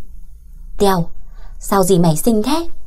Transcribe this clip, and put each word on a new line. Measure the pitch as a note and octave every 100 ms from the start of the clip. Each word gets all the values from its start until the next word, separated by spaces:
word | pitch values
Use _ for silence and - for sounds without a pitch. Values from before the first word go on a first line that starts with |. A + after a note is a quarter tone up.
| - - - - - - - -
"Tèo, | G3+ F#3 E3 - - - - -
sao | - G3
dì | F3+ F#3+
mày | F3 D3+
xinh | B3 G#3+
thế | - D#4+ E4+ -